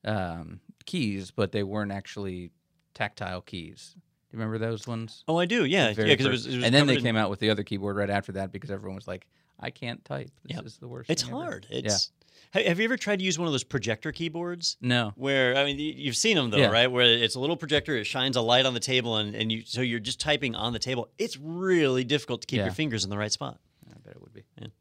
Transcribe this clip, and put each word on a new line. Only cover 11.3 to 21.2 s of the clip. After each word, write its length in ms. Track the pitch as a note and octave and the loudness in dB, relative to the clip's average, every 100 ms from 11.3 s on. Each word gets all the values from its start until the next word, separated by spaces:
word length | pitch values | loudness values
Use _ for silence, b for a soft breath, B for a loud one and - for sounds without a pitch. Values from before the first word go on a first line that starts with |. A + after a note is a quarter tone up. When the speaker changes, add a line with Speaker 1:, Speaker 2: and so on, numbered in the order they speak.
Speaker 1:
ever." 80 | B3 | -6
Speaker 2:
hard. 240 | E4+ - - | -8 -10 -8
Speaker 1:
Yeah. 80 | B2+ | -6
Speaker 2:
It's, 320 | G#2+ G2+ - _ b b b | 0 0 -2 _ b b b
ha-, 100 | G3 | 0
have 140 | G3+ E3+ | 2 2
you 60 | |
ever 120 | A3+ B3+ | 0 0
tried 220 | G#3 G3+ | -2 0
to 40 | |
use 140 | F#3 D#3 | 0 0
one 80 | E3+ | 0
of 60 | |
those 120 | C3+ | 0
projector 480 | - C3+ A2+ G#2+ D#3 | 0 -4 -2 -4 -4
keyboards? 640 | - E3 E3 F3 F3 E3+ - | -6 -6 -6 -8 -4 -6 -2
Speaker 1:
No. 320 | B2 B2 A2 G2+ | 0 2 0 -4
Speaker 2:
Where, 400 | C3+ C#3 B2+ C3 | 0 4 4 4
I 80 | |
mean, 120 | C#3+ C#3 | 2 0
y-, 180 | D3+ C3 | -4 -4
you've 200 | C#3 A#2 | -4 0
seen 200 | A3 G3 | 4 4
'em 120 | A#2+ | 4
though, 60 | G#3 | 4
Speaker 1:
Yeah. 80 | A#2+ | 6
Speaker 2:
right? 220 | A2 B2 | 6 4
Where 140 | B2 | 6
it's 300 | B2 A#2 A2+ B2+ | 6 8 2 0
a 40 | |
little 160 | C#3 E3 | -2 -2
projector, 400 | D#3 D3 C#3+ C3 | 0 0 2 -2
it 80 | |
shines 320 | G#2 C3+ C3 B2+ | -2 -2 0 0
a 40 | |
light 260 | A2+ B2 C3 | 4 6 4
on 80 | |
the 60 | B2 | 0
table, 360 | B2 B2+ A#2+ G#2+ | 0 0 2 -2
and, 180 | G#2 | -2
and 160 | A2 A2 | -2 -2
you, 100 | A2 | -2
so 160 | G#2 A#2 | -4 -2
you're 200 | B2+ A#2 | -2 -2
just 200 | A2 - | -4 -4
typing 340 | D3+ D3 C#3 | 0 0 0
on 180 | G2+ A2 | -2 -4
the 60 | A#2 | -4
table. 300 | B2 B2+ A2+ | -2 -4 -4
It's 180 | - | -6